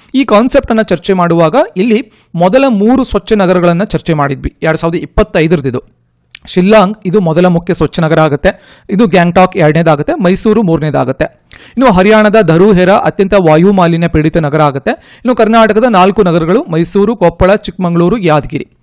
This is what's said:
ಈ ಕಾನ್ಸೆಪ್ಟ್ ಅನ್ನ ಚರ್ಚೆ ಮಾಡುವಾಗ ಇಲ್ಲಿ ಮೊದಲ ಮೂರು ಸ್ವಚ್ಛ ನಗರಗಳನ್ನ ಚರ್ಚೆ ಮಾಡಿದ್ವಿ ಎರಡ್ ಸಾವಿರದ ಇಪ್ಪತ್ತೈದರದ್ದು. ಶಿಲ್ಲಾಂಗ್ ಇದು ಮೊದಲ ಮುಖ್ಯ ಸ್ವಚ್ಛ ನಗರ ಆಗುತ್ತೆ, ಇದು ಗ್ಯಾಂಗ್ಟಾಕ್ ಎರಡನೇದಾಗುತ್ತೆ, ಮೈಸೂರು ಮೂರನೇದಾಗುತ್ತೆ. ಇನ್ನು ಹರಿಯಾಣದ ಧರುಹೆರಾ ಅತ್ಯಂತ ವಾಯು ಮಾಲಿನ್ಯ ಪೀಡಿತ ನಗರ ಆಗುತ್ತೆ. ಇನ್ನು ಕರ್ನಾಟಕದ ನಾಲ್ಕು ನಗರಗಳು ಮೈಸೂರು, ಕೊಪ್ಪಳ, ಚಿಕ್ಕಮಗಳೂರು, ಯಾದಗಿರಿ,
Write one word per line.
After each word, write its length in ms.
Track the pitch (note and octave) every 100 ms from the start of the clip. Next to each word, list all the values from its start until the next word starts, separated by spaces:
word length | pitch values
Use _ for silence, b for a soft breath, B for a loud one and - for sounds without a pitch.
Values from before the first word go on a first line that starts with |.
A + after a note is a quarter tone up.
| b B3+
ಈ 100 | C#4
ಕಾನ್ಸೆಪ್ಟ್ 460 | G#3 B3 C#4 -
ಅನ್ನ 100 | A3
ಚರ್ಚೆ 320 | G#3+ F3 -
ಮಾಡುವಾಗ 420 | F#3 E3+ E3+ D#3+ A#3+ - F3+
ಇಲ್ಲಿ 340 | A#3 G#3+ - b b E3+
ಮೊದಲ 300 | F3+ B3+ C4+
ಮೂರು 360 | G3+ G#3+ C4
ಸ್ವಚ್ಛ 300 | B3 G#3 -
ನಗರಗಳನ್ನ 500 | G#3 F#3 F3+ E3+ E3+
ಚರ್ಚೆ 300 | E3 D#3+ -
ಮಾಡಿದ್ವಿ 420 | D#3 C#3 C3 C3 -
ಎರಡ್ 140 | D#3+ D#3+
ಸಾವಿರದ 180 | E3 E3
ಇಪ್ಪತ್ತೈದರದ್ದು. 1040 | C#3+ - G#3 F3+ D#3 E3 C3 A#2 - _ _ _ _ - -
ಶಿಲ್ಲಾಂಗ್ 520 | F3+ F#3 G#3+ F#3 G#3+ F#3
ಇದು 140 | G#3
ಮೊದಲ 260 | E3+ D#3+ F3+
ಮುಖ್ಯ 280 | E3+ -
ಸ್ವಚ್ಛ 260 | F3+ D#3 -
ನಗರ 200 | D#3+ D#3
ಆಗುತ್ತೆ, 640 | D#3 C#3 F#3 - - - -
ಇದು 180 | G3 A3
ಗ್ಯಾಂಗ್ಟಾಕ್ 500 | F3+ F3 F3+ F#3 F#3+
ಎರಡನೇದಾಗುತ್ತೆ, 640 | D#3 D#3 E3 D3 D#3 E4
ಮೈಸೂರು 400 | F3+ F#3+ A3 G#3+
ಮೂರನೇದಾಗುತ್ತೆ. 640 | F#3 D#3+ D#3 C#3 B2+ - D#3 _ _ B B B
ಇನ್ನು 140 | C4
ಹರಿಯಾಣದ 440 | F3+ F#3 G#3+ G#3 A3
ಧರುಹೆರಾ 520 | E3+ E3 G#3 F3+ F#3
ಅತ್ಯಂತ 400 | G#3+ - - F#3+
ವಾಯು 400 | G3+ E3 D#3 F#3+
ಮಾಲಿನ್ಯ 340 | G3 E3+ E3 E3+
ಪೀಡಿತ 300 | D#3 D#3 E3
ನಗರ 240 | D3 D3+
ಆಗುತ್ತೆ. 300 | D3+ C3+ -
ಇನ್ನು 440 | D4+ - - A#3+ B3
ಕರ್ನಾಟಕದ 480 | G#3+ A3+ A3 G#3+
ನಾಲ್ಕು 400 | B3 G3 F#3 G3+
ನಗರಗಳು 400 | F3+ E3 E3 A3
ಮೈಸೂರು, 520 | E4 E3 E3+ G3+ G#3 A3+
ಕೊಪ್ಪಳ, 400 | E3+ E3+ F#3 G#3+
ಚಿಕ್ಕಮಗಳೂರು, 640 | - - F3 E3+ F3 A3+
ಯಾದಗಿರಿ, 500 | F3 D3+ - D#3+ - _